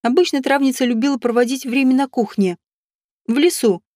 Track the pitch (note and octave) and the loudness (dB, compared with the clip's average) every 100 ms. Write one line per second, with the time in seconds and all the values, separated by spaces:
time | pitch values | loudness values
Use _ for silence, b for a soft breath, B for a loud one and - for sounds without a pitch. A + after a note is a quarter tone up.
0 | A#3 C#4 F4+ C#4 C4+ C#4 C4+ B3+ B3 A#3 | 0 0 2 0 0 0 0 0 -2 0
1 | C#4 C4 A#3 A#3 A#3+ C4 C4 B3 C4 C4 | 0 0 0 0 0 -4 -4 0 2 2
2 | C4+ - G#3+ - F#3+ F3 _ _ _ _ | 0 -2 -4 0 -2 -2 _ _ _ _
3 | _ _ - A#3+ E4+ - A#3 F3+ _ | _ _ -4 0 2 2 0 0 _